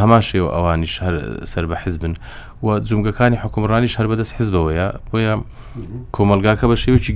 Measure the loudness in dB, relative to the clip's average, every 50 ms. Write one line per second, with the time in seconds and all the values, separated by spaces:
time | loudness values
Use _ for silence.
0 | 6 6 6 6 4 2 0 0 0 0 0 0 0 2 2 0 0 -4 -4 -4
1 | -2 -2 -2 -2 -4 -6 -10 -10 -10 -6 -4 -4 -4 -4 -4 -4 -4 -4 -4 -4
2 | -4 -4 -4 -6 -10 -14 -16 -16 -18 -18 -10 -4 -2 0 0 0 0 0 0 0
3 | 0 0 2 2 2 2 2 0 -2 -4 -4 -2 0 0 2 2 2 0 0 -2
4 | -2 0 0 -2 -4 -4 -4 -2 -2 0 2 2 2 2 0 0 -2 -4 -6 -8
5 | -8 -4 -2 0 0 0 0 -2 -4 -8 -14 -16 -18 -16 -14 -14 -12 -12 -12 -12
6 | -12 -6 0 2 4 4 4 4 4 2 2 4 4 2 4 2 4 4 4 4
7 | 4 2 -2